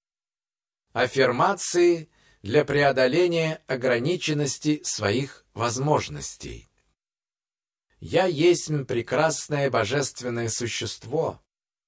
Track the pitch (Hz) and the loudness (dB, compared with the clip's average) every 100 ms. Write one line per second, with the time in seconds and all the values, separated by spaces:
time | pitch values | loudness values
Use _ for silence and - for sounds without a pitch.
0 | _ _ _ _ _ _ _ _ _ 117 | _ _ _ _ _ _ _ _ _ -2
1 | 123 135 127 123 180 196 - 349 349 339 | 0 2 2 4 2 2 0 2 4 2
2 | 156 _ _ _ 98 147 139 147 139 131 | -4 _ _ _ -2 0 2 2 2 4
3 | 127 160 180 170 160 160 - 135 127 120 | 2 4 2 2 -2 -4 -6 -2 0 0
4 | 143 180 - 147 143 - 151 151 - - | 0 -2 -2 -2 -2 0 -2 -2 -2 0
5 | 101 117 139 - _ 104 120 117 143 131 | 0 0 -2 -10 _ -4 -4 -2 2 0
6 | - 143 - - 65 55 - _ _ _ | 0 -8 -10 -10 -14 -14 -20 _ _ _
7 | _ _ _ _ _ _ _ _ _ _ | _ _ _ _ _ _ _ _ _ _
8 | - 165 190 143 175 170 - 147 135 117 | -2 0 2 4 4 4 2 -4 -2 -4
9 | 113 151 160 151 - 143 139 117 107 143 | -2 0 2 0 -2 -2 0 0 0 0
10 | 135 - 123 117 113 - 117 - 110 - | -2 -4 -6 -4 -2 -2 -4 -4 -4 -6
11 | 110 151 131 - _ _ _ _ | -4 -2 -2 -6 _ _ _ _